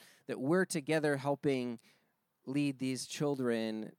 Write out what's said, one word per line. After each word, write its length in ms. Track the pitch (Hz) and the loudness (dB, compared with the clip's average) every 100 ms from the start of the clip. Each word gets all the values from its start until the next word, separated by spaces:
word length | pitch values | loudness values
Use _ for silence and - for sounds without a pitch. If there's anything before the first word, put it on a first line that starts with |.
| - - - | -20 -14 -8
that 120 | 117 | -2
we're 280 | 135 185 180 | 2 4 2
together 500 | 165 135 156 147 139 | -2 0 2 2 0
helping 600 | 143 139 147 131 123 113 _ _ _ _ _ _ | 0 0 2 0 -2 -6 _ _ _ _ _ _
lead 340 | 127 143 143 131 | -4 0 0 -2
these 280 | 131 127 - | -4 -4 -6
children 840 | - 147 131 123 113 110 110 107 | -2 -2 0 0 0 0 -4 -8